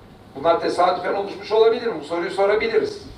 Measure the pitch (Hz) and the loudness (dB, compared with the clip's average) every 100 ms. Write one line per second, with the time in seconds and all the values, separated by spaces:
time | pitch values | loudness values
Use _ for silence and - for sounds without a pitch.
0 | - - - 135 160 165 170 - 180 - | -20 -20 -18 -4 0 2 0 2 2 2
1 | 190 196 196 - - 214 220 247 233 160 | -2 -4 -4 -8 -2 4 4 4 -2 -6
2 | 143 170 185 180 202 214 226 220 - - | -6 -4 -4 0 2 2 2 0 -2 -6
3 | - | -16